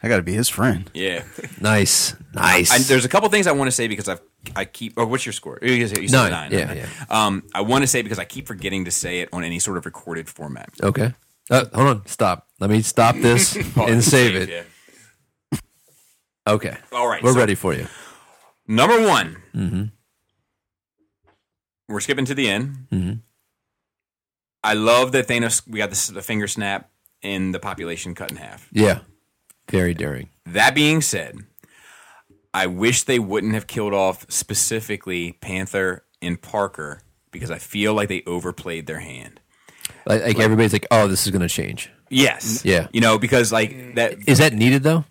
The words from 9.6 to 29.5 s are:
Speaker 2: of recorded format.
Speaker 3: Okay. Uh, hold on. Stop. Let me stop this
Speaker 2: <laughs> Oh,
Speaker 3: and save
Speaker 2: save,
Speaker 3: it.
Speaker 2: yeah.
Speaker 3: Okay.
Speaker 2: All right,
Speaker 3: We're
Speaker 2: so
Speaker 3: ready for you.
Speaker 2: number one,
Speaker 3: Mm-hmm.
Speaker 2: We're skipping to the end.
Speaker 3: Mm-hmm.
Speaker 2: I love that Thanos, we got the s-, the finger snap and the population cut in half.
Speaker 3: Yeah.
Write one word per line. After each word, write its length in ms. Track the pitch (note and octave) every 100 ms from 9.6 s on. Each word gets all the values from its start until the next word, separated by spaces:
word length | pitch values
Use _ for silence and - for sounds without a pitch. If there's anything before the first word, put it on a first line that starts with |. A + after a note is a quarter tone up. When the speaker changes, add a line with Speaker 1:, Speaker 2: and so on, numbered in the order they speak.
| - F#2
Speaker 2:
of 80 | E2
recorded 420 | - - E2 D#2+
format. 420 | - D#2 B1 - -
Speaker 3:
Okay. 300 | G2 - A#2 B2 _ _ -
Uh, 140 | B2+ -
hold 140 | A2 C3+
on. 180 | A#2 G2
Stop. 420 | - G#2+ F2+ _ _
Let 100 | G2+
me 120 | G#2+
stop 340 | A2 - A#2 B2+
this 400 | A#2+ A#2+ - G#3+
Speaker 2:
<laughs> 200 | - -
Oh, 100 | A2+
Speaker 3:
and 160 | A#2
save 300 | A2+ C3+ A#2+
Speaker 2:
save, 20 | F#2+
Speaker 3:
it. 120 | F#2
Speaker 2:
yeah. 1080 | E2+ - _ _ _ _ _ _ _ _ - - _ _ _ _ _ _ _ -
Speaker 3:
Okay. 300 | G#2+ F#2+ E2+ -
Speaker 2:
All 140 | B2 B2
right, 140 | F#2
Speaker 3:
We're 100 | A#2+
Speaker 2:
so 60 | B2+
Speaker 3:
ready 160 | A2+
for 180 | F#2+ -
you. 120 | C#2 B1+ - - - _ _ _ _ -
Speaker 2:
number 400 | A2 D3+ A#3 A3
one, 300 | C#3 F2 D#2+ -
Speaker 3:
Mm-hmm. 300 | - F#2+ F2 G#2+ - _ _ _ _ _ _ _ _ _ _ _ _ _ _ _ _ _ _ _
Speaker 2:
We're 80 | G#2
skipping 240 | - C#3 C3
to 80 |
the 140 | C#3 B2+
end. 380 | G2 C3+ C3+ C3
Speaker 3:
Mm-hmm. 220 | F#2+ F2+ A2+ - _ _ _ _ _ _ _ _ _ _ _ _ _
Speaker 2:
I 100 | G#2+
love 380 | G#2+ G#2+ A#2+ B2+
that 140 | C3 A2+
Thanos, 380 | A#2+ A#2 - -
we 120 | G#2+
got 120 | G#2
the 60 | G#2
s-, 120 | -
the 140 | F#2+
finger 240 | - A2 G2+
snap 440 | - G2+ G2 - _ _ _
and 320 | G2+ G2 F#2+
the 40 | F2+
population 560 | G2 F#2 E2+ E2+ F2+
cut 160 | E2+ F#2+
in 60 | -
half. 320 | C#2 - _
Speaker 3:
Yeah. 280 | - G#2 F2 - _ _ _ _